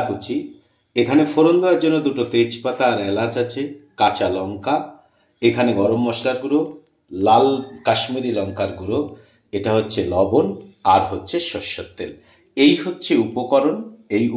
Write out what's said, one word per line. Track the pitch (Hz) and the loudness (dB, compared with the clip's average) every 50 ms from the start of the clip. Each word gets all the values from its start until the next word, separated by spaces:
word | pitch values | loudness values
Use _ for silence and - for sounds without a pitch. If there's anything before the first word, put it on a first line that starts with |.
| 117 | 4
কুচি, | - 101 - - - - 147 - - - - _ _ _ _ _ _ _ | 0 -4 -8 -6 -6 -6 -6 -6 -8 -16 -20 _ _ _ _ _ _ _
এখানে | 120 117 117 135 151 151 147 | 0 0 4 4 4 2 4
ফোড়ন | - 151 160 165 170 180 | 2 4 4 4 4 4
দেওয়ার | 185 185 175 143 156 | 4 4 2 4 2
জন্য | 156 160 156 135 | 2 2 2 0
দুটো | 139 131 127 117 - | -2 -2 -2 -4 0
তেজপাতা | - 117 117 117 - - - 127 123 - 135 123 | 2 2 2 2 -2 -6 -6 -6 -2 0 0 0
আর | 113 104 101 98 | 2 0 -2 -2
এলাচ | 101 107 117 117 113 123 120 | -2 -2 -2 -2 -2 -4 -4
আছে, | - - 135 143 147 - - - _ _ - | -4 -4 -8 -8 -8 -10 -14 -20 _ _ 0
কাঁচা | 110 104 - - 101 90 92 | 0 0 2 0 -2 -2 -2
লঙ্কা, | 95 95 98 104 98 - 139 147 151 - - - - _ _ _ _ _ _ _ _ | -4 -6 -6 -8 -8 -4 -2 -2 -2 -2 -6 -14 -20 _ _ _ _ _ _ _ _
এখানে | 117 117 117 123 123 120 107 98 | 2 2 2 4 0 2 2 2
গরম | 101 104 113 117 123 | 2 2 2 2 0
মশলার | 120 110 - - 131 127 127 | -2 -2 -2 -2 -2 -2 -2
গুঁড়ো, | 135 143 143 151 160 - - - _ _ _ _ _ _ | -2 0 0 0 0 -2 -8 -16 _ _ _ _ _ _
লাল | - 92 98 107 110 120 135 135 135 135 135 - - - - | -6 0 4 4 6 6 6 4 2 0 -4 -8 -14 -4 0
কাশ্মীরি | - - - - - 127 131 127 123 110 101 | 0 0 0 -2 -4 -6 -4 -4 -2 -2 -2
লঙ্কার | 98 98 95 101 98 95 - - | -4 -4 -4 -4 -4 -6 -6 -8
গুঁড়ো, | 92 95 113 139 151 151 - - - _ _ _ _ _ - | -6 -4 -2 -2 -2 -4 -8 -18 -20 _ _ _ _ _ -8
এটা | 98 101 110 110 | -4 -2 2 0
হচ্ছে | 110 107 - - - 92 90 | 0 0 0 -4 -4 -2 0
লবণ | 92 90 98 101 110 147 - 95 - - - - - _ _ 98 | 2 0 2 4 2 2 2 0 -4 -8 -14 -20 -20 _ _ 4
আর | 95 95 - - | 4 4 4 0
হচ্ছে | 98 - - - - 175 170 - | -6 -8 -8 -6 -4 -4 -4 -4
সর্ষের | - 101 - - - - - - - - | -6 -6 -6 -6 -8 -8 -10 -14 -12 -12
তেল। | - - - - _ _ _ _ _ _ _ | -12 -12 -12 -18 _ _ _ _ _ _ _
এই | 135 139 147 147 - - | 4 4 6 6 4 0
হচ্ছে | 180 170 - - - 165 120 110 | -6 -6 -6 -2 0 0 0 0
উপকরণ। | - - 120 127 - 139 135 139 - 107 110 113 - - - _ _ 104 | 0 -4 -6 -2 2 2 2 2 2 -2 -2 -8 -12 -16 -20 _ _ -2
এই | 107 120 120 117 | 0 0 0 -2